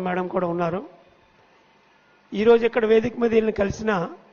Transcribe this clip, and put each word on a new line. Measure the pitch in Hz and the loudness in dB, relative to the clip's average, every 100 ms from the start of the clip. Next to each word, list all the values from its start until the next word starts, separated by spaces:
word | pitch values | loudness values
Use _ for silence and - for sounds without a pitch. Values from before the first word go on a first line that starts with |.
| 185 | -4
మేడం | 180 180 | -4 -4
కూడా | 190 175 | -4 -2
ఉన్నారు. | 175 170 185 302 - _ _ _ _ _ _ _ _ _ _ _ _ _ | -2 -4 -4 -10 -18 _ _ _ _ _ _ _ _ _ _ _ _ _
ఈరోజు | 202 220 233 226 | 0 4 4 4
ఇక్కడ | 240 214 | 0 2
వేదిక | 226 233 - | 2 2 -2
మీద | 233 220 | 0 2
వీళ్ళని | 220 208 | 2 0
కలిసిన | 196 - 220 190 190 359 - | -4 -4 -2 -2 -4 -10 -20